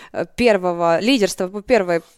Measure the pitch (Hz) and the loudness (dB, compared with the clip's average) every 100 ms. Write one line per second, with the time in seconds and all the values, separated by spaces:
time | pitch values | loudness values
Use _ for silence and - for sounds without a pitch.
0 | - - 170 - 240 202 180 170 170 165 | -12 -8 -6 0 2 2 0 0 0 2
1 | 214 269 190 - 185 208 - 233 180 170 | 2 2 0 -2 -8 -8 0 0 2 -2
2 | - | -4